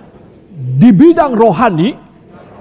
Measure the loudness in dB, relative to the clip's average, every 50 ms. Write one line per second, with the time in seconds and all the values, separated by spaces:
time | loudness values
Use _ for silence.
0 | -20 -20 _ -20 -20 _ _ _ _ _ -18 -14 -12 -8 -2 2 2 4 4 4
1 | 4 2 2 0 -2 -4 -2 0 0 0 0 0 -2 -2 -2 -2 -4 -4 -6 -10
2 | -16 _ _ _ _ _ -20 -20 -20 -20 -20 -20